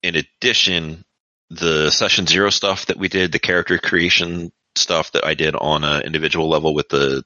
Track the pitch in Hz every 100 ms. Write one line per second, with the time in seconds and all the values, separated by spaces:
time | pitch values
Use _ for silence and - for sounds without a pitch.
0 | 90 82 71 _ 123 110 - 87 80 82
1 | - _ _ _ _ 82 85 78 76 -
2 | 104 - 87 90 101 - 101 95 - -
3 | 95 95 92 76 - 90 85 87 - 90
4 | 87 - 87 85 85 _ _ - - 85
5 | 78 - 78 78 78 73 - 76 73 73
6 | - 78 78 85 80 78 78 76 71 71
7 | 69 67